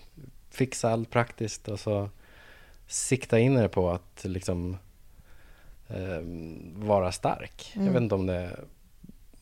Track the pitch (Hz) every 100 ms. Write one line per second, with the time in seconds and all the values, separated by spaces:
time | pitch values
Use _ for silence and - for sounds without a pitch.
0 | - - - - - - 131 - 117 113
1 | 117 123 120 - 110 - - 104 - 104
2 | 101 - - - - - - - - -
3 | - 127 - 113 123 135 104 - 90 87
4 | - - 95 92 - 90 87 92 - -
5 | - - - - - - - - - 104
6 | 95 85 85 85 82 80 85 85 104 101
7 | 90 - - - - - - 220 196 180
8 | 113 101 92 90 90 - - - - -
9 | - - - -